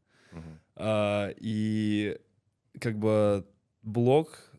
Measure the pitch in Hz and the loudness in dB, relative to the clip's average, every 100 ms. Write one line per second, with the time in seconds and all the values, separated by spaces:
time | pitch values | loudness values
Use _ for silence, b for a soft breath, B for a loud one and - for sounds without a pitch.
0 | _ B B 82 80 78 B - 104 107 | _ B B -18 -18 -20 B -8 -2 0
1 | 104 104 98 - 117 107 110 107 107 104 | 2 0 -2 -6 -6 -2 -2 0 0 0
2 | 104 - _ _ _ _ _ - 120 107 | -2 -6 _ _ _ _ _ -8 -6 -2
3 | 107 107 104 101 95 _ _ _ 110 110 | 2 4 4 2 -2 _ _ _ -6 0
4 | 120 143 160 - - | 4 4 2 -8 -20